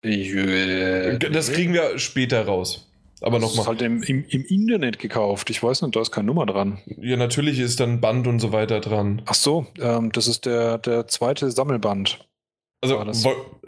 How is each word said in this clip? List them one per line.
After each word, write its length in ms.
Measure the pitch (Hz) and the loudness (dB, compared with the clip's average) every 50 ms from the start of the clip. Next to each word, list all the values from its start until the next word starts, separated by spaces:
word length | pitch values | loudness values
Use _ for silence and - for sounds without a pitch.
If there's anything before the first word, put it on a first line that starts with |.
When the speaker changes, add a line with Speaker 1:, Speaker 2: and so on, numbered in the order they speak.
Speaker 1:
Ich, 320 | - 113 107 101 98 95 98 | 0 0 0 0 -2 -2 -2
äh, 840 | 98 98 98 95 95 95 95 92 92 92 92 92 92 92 - 127 120 | 0 0 2 2 2 2 0 0 0 0 0 0 0 0 0 0 0
Speaker 2:
Das 300 | 160 151 151 160 156 - | 0 0 0 0 0 0
Speaker 1:
nee. 40 | 135 | 0
Speaker 2:
kriegen 180 | 165 180 170 180 | 0 2 2 2
wir 260 | 175 160 135 90 131 | 2 2 2 0 -2
später 460 | - - - 135 127 117 127 117 107 | -4 -4 -2 -2 0 2 2 0 2
raus. 460 | 98 101 92 90 90 - - - _ _ _ _ _ _ - | 0 0 0 -2 -2 -6 -8 -12 _ _ _ _ _ _ -4
Aber 180 | - 113 117 117 | -2 0 2 2
Speaker 1:
Das 120 | 113 110 | 2 2
ist 60 | 110 117 | 0 0
Speaker 2:
nochmal. 160 | 104 117 117 113 | 0 0 0 0
Speaker 1:
halt 40 | |
im, 220 | 123 117 117 117 110 | 0 0 0 -2 0
im, 220 | - 135 131 143 - | -2 -2 -2 -2 -2
im 180 | - 131 139 | -4 -4 0
Internet 540 | - 185 196 214 226 240 208 147 123 107 - | 2 2 2 4 2 2 2 0 -2 -4 -4
gekauft. 500 | - 107 - 120 107 101 101 98 - - | -8 -4 0 0 0 2 0 -2 -4 -6
Ich 140 | 110 - - | -4 0 0
weiß 180 | 117 131 - - | 0 0 0 -2
nicht, 120 | 143 110 | 0 0
da 60 | 113 | 0
ist 100 | 113 - | -2 0
keine 160 | - - 104 104 | -2 -2 0 0
Nummer 180 | 135 170 147 | 2 2 0
dran. 340 | 101 95 98 101 98 101 98 - | 0 0 0 0 -2 -2 -6 -10
Speaker 2:
Ja, 300 | - - - - 120 127 123 | -14 -14 -10 -4 -2 0 0
natürlich 420 | 123 120 123 147 143 151 139 127 | 0 0 0 0 0 0 0 0
ist 200 | 127 120 120 - | 0 0 0 0
dann 220 | 127 117 120 120 | 0 0 2 2
Band 260 | 120 110 113 127 123 123 | 2 2 2 2 2 2
und 120 | 120 117 | 2 2
so 120 | 110 107 | 0 2
weiter 300 | 104 110 107 110 113 107 | 2 2 2 2 0 -2
dran. 400 | 107 104 107 107 104 101 101 107 - | 0 0 0 0 2 0 0 -2 -2
Speaker 1:
Ach 80 | - 110 | 0 0
so, 300 | - - 143 151 170 139 - - - | 2 2 4 2 2 0 -4 -8 -4
ähm, 320 | - 120 117 117 113 113 | -2 0 0 2 0 0
das 160 | - 120 113 120 | 0 0 0 0
ist 180 | 117 - - | 0 0 -2
der, 320 | 123 120 117 117 117 113 113 | 0 0 2 2 2 0 -2
der 280 | 110 127 117 120 117 - | -2 0 0 0 0 -2
zweite 420 | - - 120 123 143 - - 135 | -2 -2 0 0 0 0 -2 -2
Sammelband. 760 | 117 127 135 143 135 117 104 110 101 98 98 - - - - _ _ _ _ _ _ _ _ _ _ _ | 0 0 0 0 0 0 0 0 0 0 -2 -2 -4 -6 -12 _ _ _ _ _ _ _ _ _ _ _
Speaker 2:
Also, 160 | - 131 135 113 | -2 0 0 0
Speaker 1:
War 80 | 104 | -2
das? 180 | 104 110 117 110 | -2 -2 0 2
Speaker 2:
wo-, 100 | 131 131 - - - - - - | 2 0 0 -6 -14 -18 -18 -6